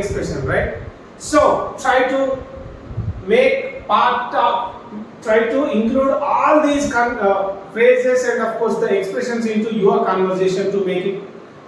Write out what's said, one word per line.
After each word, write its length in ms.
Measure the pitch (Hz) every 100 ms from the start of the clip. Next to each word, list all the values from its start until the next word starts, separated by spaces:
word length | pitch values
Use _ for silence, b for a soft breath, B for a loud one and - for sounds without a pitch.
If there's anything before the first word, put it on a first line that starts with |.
expression, 400 | 202 - 160 143 139
right? 180 | 196 - - - - - -
So, 540 | - 294 277 - - -
try 300 | 262 254 269
to 280 | 269 269 - - - - - - - - - 190
make 580 | 233 - - - - -
part 480 | 214 - 240 -
of, 400 | 269 240 - - - - - - -
try 240 | 220 220 226
to 160 | 269 302
include 400 | 214 226 269 269
all 560 | 294 285 - 277 302 294
these 260 | 285 -
con-, 240 | 240 240 233
uh, 380 | 196 196 196 - -
phrases 520 | 220 247 247 254 247
and 180 | 240 226
of 160 | 220 -
course 200 | 226 -
the 140 | 226
expressions 540 | 196 - 254 220 233 220
into 260 | 214 -
your 320 | 220 202 220
conversation 680 | - 190 185 185 185 190 190
to 120 | 196
make 200 | 180 175
it 180 | 202 - - - - -